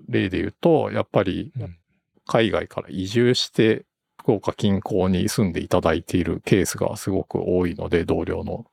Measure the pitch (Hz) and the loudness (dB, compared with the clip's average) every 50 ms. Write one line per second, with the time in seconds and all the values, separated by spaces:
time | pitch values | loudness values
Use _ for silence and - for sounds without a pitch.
0 | - - 120 113 104 98 90 85 85 - - - - 170 160 135 107 104 104 104 | -8 -2 0 0 0 0 0 -2 -2 -4 -2 2 4 4 4 4 2 0 -2 -2
1 | - _ - 117 98 - 85 87 101 - - 123 104 90 85 _ _ _ _ _ | -2 _ 2 2 2 2 0 -4 -4 -8 -8 -10 -10 -10 -12 _ _ _ _ _
2 | _ _ _ _ _ - - 117 113 95 85 82 82 - - - - - 71 95 | _ _ _ _ _ 0 2 2 4 4 2 -2 -4 -4 -8 -10 -10 -8 -6 -6
3 | 95 95 107 117 123 120 127 - - - - - 113 110 110 127 - _ _ _ | -4 -2 2 2 4 4 2 2 -2 -4 0 2 4 4 4 0 -4 _ _ _
4 | _ _ _ - - - 110 95 - - - - 104 101 98 92 - - 110 95 | _ _ _ -6 -2 0 0 0 0 -6 -4 0 0 2 2 0 -2 -2 -2 0
5 | 92 95 92 90 95 104 - - 107 90 82 87 85 - 90 85 - 85 80 85 | 2 2 2 2 0 0 0 0 0 0 0 -4 -4 0 0 2 2 2 2 0
6 | - - - 90 82 87 82 - - - 117 95 82 - - - - - - - | -2 -2 -2 0 0 0 -2 -4 -2 -2 0 0 0 -2 -4 -4 -4 -4 -4 -6
7 | - 101 95 92 - - - 92 90 90 90 90 90 85 78 - 82 82 85 82 | -6 -4 -4 -4 -4 -4 -6 -6 -2 -2 0 0 0 -2 -4 -6 -4 -4 -2 -2
8 | 85 - 82 82 85 85 85 90 101 107 90 - - _ | -2 -2 -2 -2 -2 -4 -6 -6 -6 -8 -8 -10 -12 _